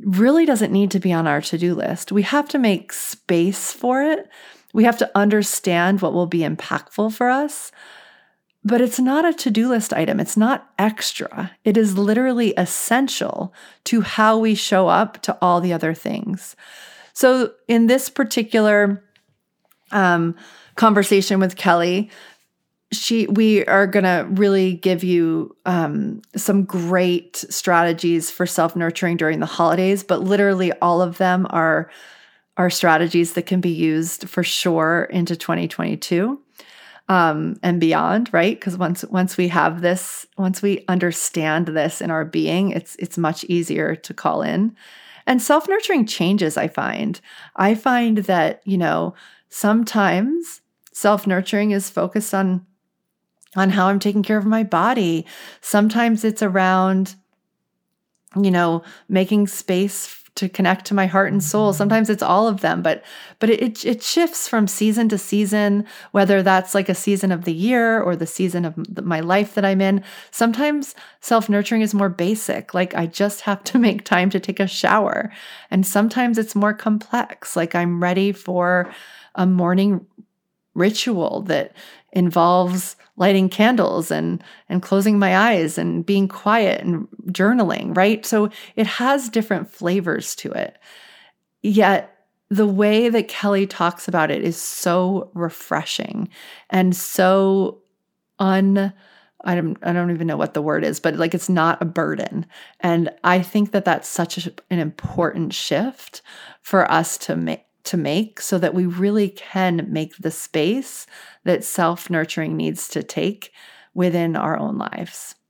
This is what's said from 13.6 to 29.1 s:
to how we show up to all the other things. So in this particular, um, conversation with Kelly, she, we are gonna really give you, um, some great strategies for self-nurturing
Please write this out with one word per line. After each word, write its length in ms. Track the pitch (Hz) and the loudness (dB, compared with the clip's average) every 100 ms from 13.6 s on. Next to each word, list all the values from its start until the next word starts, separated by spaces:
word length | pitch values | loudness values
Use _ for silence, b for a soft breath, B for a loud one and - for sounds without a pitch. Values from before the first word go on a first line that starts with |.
| B B - | B B -4
to 160 | 233 | -2
how 360 | 202 - 220 220 | -2 2 2 4
we 160 | 220 208 | 2 0
show 320 | - 190 180 | 2 2 4
up 340 | 175 214 - | 4 2 -4
to 140 | - - | -8 0
all 180 | 180 175 | 2 2
the 120 | 180 | 0
other 220 | 165 160 160 | -2 -2 -4
things. 600 | - - - 190 - - B B B B B | -6 -8 -6 -8 -10 -20 B B B B B
So 420 | - 262 254 226 - - | 2 4 4 0 -4 0
in 220 | 233 226 | 2 4
this 200 | 262 - | 2 0
particular, 920 | - 269 - 220 226 214 208 202 196 - _ _ _ _ _ _ _ _ | -2 -2 -2 0 2 4 4 4 0 -8 _ _ _ _ _ _ _ _
um, 460 | 202 185 170 165 170 B B B - | 2 4 4 0 -4 B B B 2
conversation 640 | 226 208 196 196 190 190 | 4 4 4 2 2 0
with 160 | 190 185 | 0 0
Kelly, 520 | 190 170 175 180 214 B B B B _ _ _ _ | 2 2 2 -2 -4 B B B B _ _ _ _
she, 360 | - - 233 208 | -8 -2 0 2
we 400 | 202 220 208 - | 4 4 4 4
are 200 | 196 196 | 4 4
gonna 400 | 202 190 175 - | 4 2 2 0
really 420 | 190 202 196 185 175 | 2 4 4 2 0
give 300 | 185 175 180 | 0 0 2
you, 500 | 175 165 160 - - - | 2 2 0 -4 -6 -2
um, 560 | 180 156 147 135 220 - 214 | 0 0 -2 -4 -8 -10 -6
some 300 | - 202 190 | 0 0 0
great 720 | 185 170 185 180 175 - - | -2 0 2 2 0 -4 -12
strategies 920 | - - - 175 170 165 175 165 160 | -10 -6 0 2 2 0 0 0 -2
for 160 | - 180 | -4 -2
self-nurturing 720 | - 165 175 165 165 180 | 0 0 0 -4 -2 -2